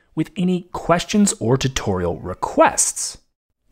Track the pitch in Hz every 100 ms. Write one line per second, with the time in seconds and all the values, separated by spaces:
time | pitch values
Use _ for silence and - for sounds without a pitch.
0 | _ - 156 - 180 180 - - - 175
1 | - 214 202 - 110 135 135 - - 92
2 | 87 85 76 90 - - 226 - - -
3 | - - _ _ _ _ _